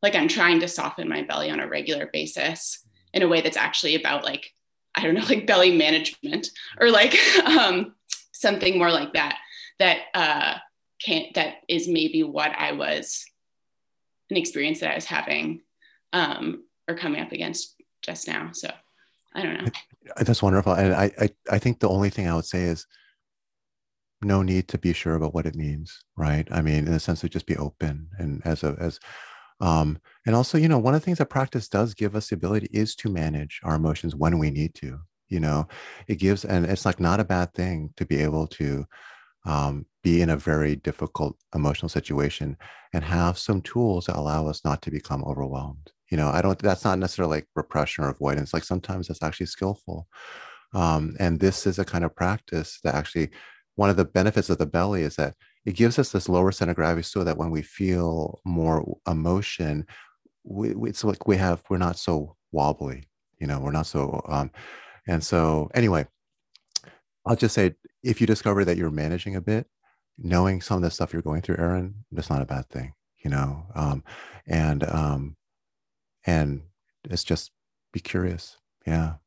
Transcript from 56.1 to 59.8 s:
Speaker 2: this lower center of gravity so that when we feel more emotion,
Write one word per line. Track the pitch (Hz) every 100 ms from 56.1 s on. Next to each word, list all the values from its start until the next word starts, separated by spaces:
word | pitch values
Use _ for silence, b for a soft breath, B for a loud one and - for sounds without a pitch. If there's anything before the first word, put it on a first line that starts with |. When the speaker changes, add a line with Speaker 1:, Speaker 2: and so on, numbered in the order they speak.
Speaker 2:
this | 98 90
lower | 90 92
center | 95 87
of | 82
gravity | 80 82
so | 82 101 87
that | 78
when | 82
we | 80
feel | 73 - 98 90 85 82 78 - -
more | 85 80 80 - - -
emotion, | 82 80 92 101 - 82 73